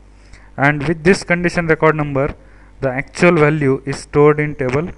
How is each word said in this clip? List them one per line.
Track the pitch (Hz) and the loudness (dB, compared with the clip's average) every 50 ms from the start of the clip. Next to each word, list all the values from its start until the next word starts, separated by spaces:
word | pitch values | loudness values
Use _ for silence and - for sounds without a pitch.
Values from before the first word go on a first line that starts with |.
| - - - - - - - - - - - | -20 -20 -20 -20 -20 -20 -20 -20 -20 -14 -4
And | - 135 143 147 147 139 | -2 0 0 0 0 -2
with | 147 170 160 151 | -4 -4 0 0
this | 175 196 - - | 0 0 0 0
condition | - 175 175 175 170 - 175 170 | -4 -2 -2 -2 -2 -2 -2 -2
record | 156 160 - 156 156 151 | -2 0 2 2 2 2
number, | 156 147 147 139 135 139 160 - - - - - - - - - - | 0 -2 -4 -2 -2 -2 -4 -6 -10 -18 -20 -20 -20 -20 -20 -10 -6
the | 135 135 | -6 -6
actual | 123 131 - - - - 175 175 180 | -4 -6 -8 -10 -4 0 2 4 4
value | 160 151 147 156 156 143 131 135 135 - | 4 4 2 2 2 0 0 -2 -2 -4
is | 135 139 - | -8 -10 -10
stored | - - - 147 147 151 147 151 | -10 -2 2 4 4 4 4 2
in | 151 151 147 | -2 -6 -6
table | - 135 127 127 147 170 196 - | -6 -4 -4 -2 -4 -4 -6 -10